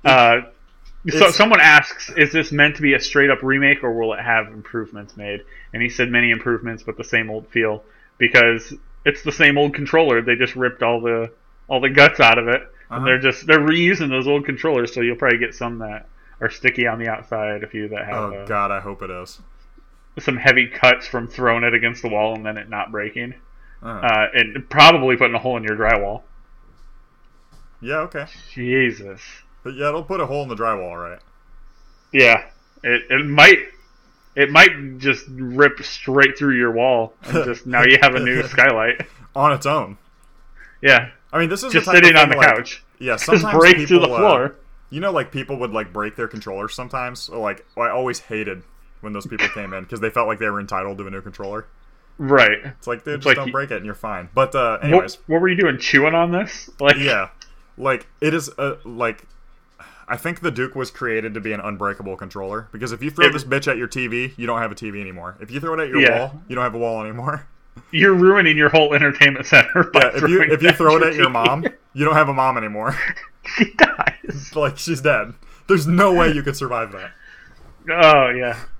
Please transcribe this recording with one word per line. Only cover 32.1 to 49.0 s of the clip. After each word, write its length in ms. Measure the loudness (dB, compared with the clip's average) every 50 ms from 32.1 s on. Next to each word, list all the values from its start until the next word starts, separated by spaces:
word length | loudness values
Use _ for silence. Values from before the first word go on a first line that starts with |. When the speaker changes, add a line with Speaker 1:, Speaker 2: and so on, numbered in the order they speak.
Speaker 1:
Yeah. 340 | 2 4 6 6 6 2 0 -10 _ _ _ _ _ _ -4
It, 200 | -2 -2 -2 -2 -2
it 160 | -2 -2 -2
might, 340 | 0 6 8 8 8 8 6 2 -12 _ -20 _ _ _ _ _ _ _ _ _ _ _
it 160 | 0 0 4
might 460 | 6 6 6 6 4 -2 -12 -14 -14 -4
just 260 | -2 -2 -2 -4 -8 -18
rip 500 | -14 -12 -12 -6 2 4 4 4 2 -4 -14
straight 540 | -14 -14 -10 -6 -2 4 4 4 4 2
through 200 | -2 -2 -2 0
your 140 | 0 0 0
wall 420 | 0 0 0 2 2 0 -2 -4 _ _ -10
and 220 | -4 -4 -2 -2
just, 200 | -4 -6 -8 -10
now 180 | -4 0 2 4
you 140 | 6 6 6
have 120 | 6 4 2
a 40 | 0
Speaker 2:
<laughs> 40 | -2
Speaker 1:
new 200 | -2 -2 -2 -4
skylight. 640 | -2 2 2 2 4 4 2 0 -2 -2 -4 -10 -16 _ -20 -20 -12 _
Speaker 2:
On 160 | 0 0 0
its 140 | 0 0 -2
own. 320 | -4 -4 -4 -4 -8 -14 -20 _ _ _ _ _ _ _ _ -20 -20 -20 -20 -20 -20 _ _
Speaker 1:
Yeah. 280 | 4 4 4 4 4 -2 -16 _ _ _ -4
Speaker 2:
I 60 | -4
mean, 100 | -2 -2
this 140 | -4 -6 -6
is 100 | -2 0
Speaker 1:
Just 120 | 0 2
Speaker 2:
the 60 | 6 6
type 100 | 8 8
Speaker 1:
sitting 120 | 8 8
Speaker 2:
of 60 | 8 4
Speaker 1:
on 60 | 4
Speaker 2:
thing, 100 | 4 2
Speaker 1:
the 60 | 4
Speaker 2:
like, 100 | 4 2
Speaker 1:
couch. 280 | 0 -4 -10 -16 -18 _ _ _ _
Speaker 2:
yeah, 140 | -4 -4 -4
Speaker 1:
Just 120 | -4 0
Speaker 2:
sometimes 320 | 2 2 2 2 2 4
Speaker 1:
break 180 | 6 8 8 8 6 4
through 120 | 4 4 4
the 60 | 4
Speaker 2:
people, 60 | 4 2
uh, 40 | 2
Speaker 1:
floor. 360 | 4 4 4 2 0 -4 -6 -12 -20 -20 -20 -20 -20 _
Speaker 2:
you 100 | -10 -6
know, 100 | -6 -4
like, 200 | -4 -4 -6 -6
people 260 | -8 -10 -10 -8 -8
would, 140 | -8 -8 -6
like, 200 | -6 -8 -8 -8
break 240 | -10 -10 -10 -10 -8
their 120 | -10 -10
controllers 460 | -10 -10 -14 -14 -12 -10 -10 -10 -10 -10
sometimes. 520 | -14 -14 -12 -10 -10 -10 -10 -12 -14 -16
Or, 120 | -14 -10 -8
like, 260 | -6 -6 -8 -8 -16 _ _
I 140 | -4 -4 -2
always 300 | -2 -2 -4 -4 -6 -8
hated 440 | -10 -10 -8 -8 -8 -8 -10 -12 -16 _ -20 _ -20 -20 -20 -18